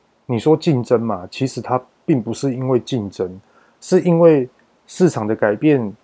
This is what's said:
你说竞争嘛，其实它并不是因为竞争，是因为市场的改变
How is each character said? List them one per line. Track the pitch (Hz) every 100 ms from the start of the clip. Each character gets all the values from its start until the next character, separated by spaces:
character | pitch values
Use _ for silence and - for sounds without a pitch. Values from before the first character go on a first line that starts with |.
| _ _ -
你 | 117
说 | 151 156
竞 | 180 131
争 | 113 117
嘛， | 117 92 92
其 | -
实 | 131 -
它 | - 123 - _ -
并 | 139
不 | 113
是 | 110 139
因 | 127 131
为 | 127
竞 | 110 127 98
争， | - 95 92 _ _ _ _
是 | - 180
因 | 175 165
为 | 170 147 123 _ _ _ -
市 | - 180
场 | 127 107
的 |
改 | 110 110 107
变 | 156 139 107 101